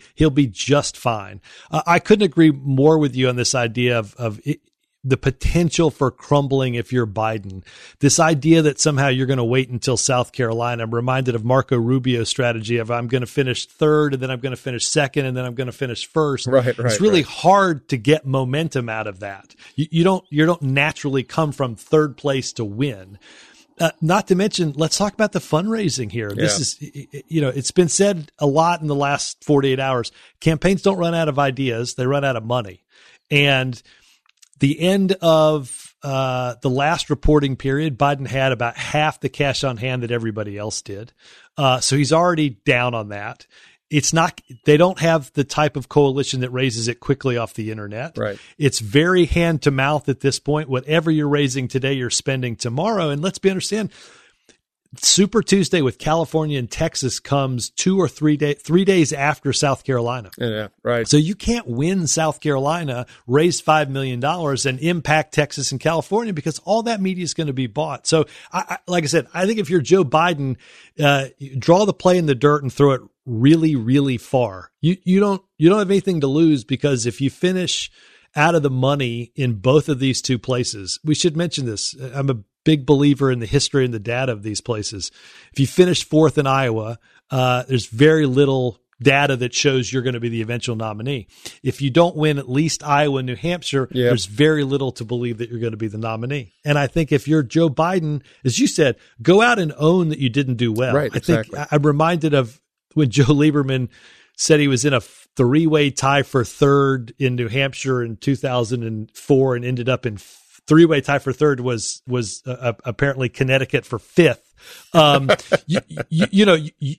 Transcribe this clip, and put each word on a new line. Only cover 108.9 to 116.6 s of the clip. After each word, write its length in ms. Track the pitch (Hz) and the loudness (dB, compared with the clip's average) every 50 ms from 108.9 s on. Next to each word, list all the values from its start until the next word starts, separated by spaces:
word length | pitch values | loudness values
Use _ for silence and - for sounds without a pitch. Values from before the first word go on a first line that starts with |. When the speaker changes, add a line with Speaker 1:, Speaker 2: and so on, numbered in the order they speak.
| 110 107 110 - _ | -8 -8 -10 -12 _
Speaker 1:
four 400 | - - - 143 131 135 131 123 | -10 0 2 4 4 4 2 0
and 100 | 120 120 | -2 -4
ended 240 | 127 131 123 117 131 | -4 -4 -2 -2 -2
up 160 | 127 - - | -2 -2 -4
in 80 | 117 104 | -8 -8
f-, 480 | 95 - - - - _ _ _ _ _ | -10 -14 -20 -20 -20 _ _ _ _ _
three-way 340 | - 151 165 170 156 151 139 | 4 6 8 8 6 4 0
tie 160 | - - 143 135 | 0 0 -2 -2
for 140 | - 139 | -2 -4
third 280 | 127 - 151 147 139 123 | -2 0 0 0 2 0
was, 420 | 123 127 120 107 - - - - _ 127 | -2 -4 -4 -4 -6 -8 -10 -12 _ -4
was, 340 | 123 123 110 92 - - - | -4 -4 -4 -6 -10 -12 -12
uh, 40 | 131 123 - | -12 -10 -4
uh, 140 | 131 120 110 - - | -4 -4 -4 -4 -8
apparently 440 | 120 104 - 139 143 131 135 127 113 | -10 -4 -2 -2 -2 0 -2 -4 -6
Connecticut 560 | - - 135 127 135 135 131 - - - - | -2 -2 0 2 2 0 0 0 -2 -4 -4
for 120 | - 123 104 | -6 -10 -12
fifth. 540 | - _ _ 180 - 131 117 - _ _ _ _ - - - - - _ - | -12 _ _ 4 4 4 2 0 _ _ _ _ -20 -20 -20 -20 -12 _ 4
Um, 360 | 165 151 147 143 139 135 - 190 - - - | 6 6 6 6 4 4 2 0 0 2 0
<laughs> 180 | 185 - - | 0 0 0
you, 120 | - 180 - - _ 156 147 - - | -2 -4 -4 -4 _ -10 -12 -8 -4
you, 180 | 160 165 202 - | 0 0 0 2
you 140 | 196 196 214 | 4 4 6
know, 80 | 196 170 | 6 6
you, 420 | 160 | 4